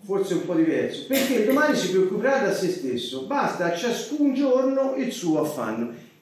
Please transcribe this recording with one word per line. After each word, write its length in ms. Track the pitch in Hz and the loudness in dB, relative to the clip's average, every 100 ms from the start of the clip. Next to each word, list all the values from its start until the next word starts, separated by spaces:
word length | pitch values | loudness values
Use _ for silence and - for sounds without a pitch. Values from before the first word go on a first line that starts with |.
| - | -4
forse 240 | 196 185 | -2 0
un 120 | 170 170 | -2 0
po' 100 | 165 | 2
diverso. 500 | 160 127 - - - | 2 2 0 -4 -2
"Perché 300 | 269 - 240 | 0 2 2
il 100 | 208 | 4
domani 300 | 269 302 - | 4 4 2
si 160 | 185 | 2
preoccuperà 480 | 185 185 208 254 269 | 2 2 2 2 2
da 120 | 190 | 2
se 180 | - 175 | 0 -2
stesso, 560 | - 131 117 120 131 202 | -2 -4 -4 -6 -8 -4
basta 400 | 277 196 - 170 | -2 -2 -2 -2
a 100 | 175 | -2
ciascun 580 | 240 - - 294 285 | -2 -4 -4 0 2
giorno 600 | 254 277 254 262 269 269 262 | 2 2 4 2 2 0 -2
il 160 | 240 | -4
suo 300 | - 175 156 | -4 0 0
affanno." 520 | - 131 110 113 117 - - - | 0 -2 -4 -4 -6 -8 -18 -20